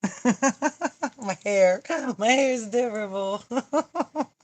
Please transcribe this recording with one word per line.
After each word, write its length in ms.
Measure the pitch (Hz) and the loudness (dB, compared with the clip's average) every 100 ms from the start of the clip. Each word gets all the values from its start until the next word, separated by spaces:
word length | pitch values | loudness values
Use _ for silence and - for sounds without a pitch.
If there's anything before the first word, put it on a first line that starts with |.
<laughs> 1200 | 196 - 247 196 277 - 294 - 339 - 277 - | -6 -2 0 2 2 0 -4 -2 -8 -4 -8 -6
My 160 | 220 185 | -6 -6
hair, 380 | - 202 190 185 - 330 262 190 | 0 4 4 4 -2 -6 -4 -2
my 100 | 214 | 2
hair 260 | 262 269 | 4 4
is 160 | 254 220 | 0 -2
terrible. 720 | 226 247 214 208 190 196 202 - | -2 -2 -2 -6 -4 -4 -6 -4
<laughs> 920 | 240 - 294 - - 302 302 269 _ | -6 -2 -2 -2 -4 -6 -4 -6 _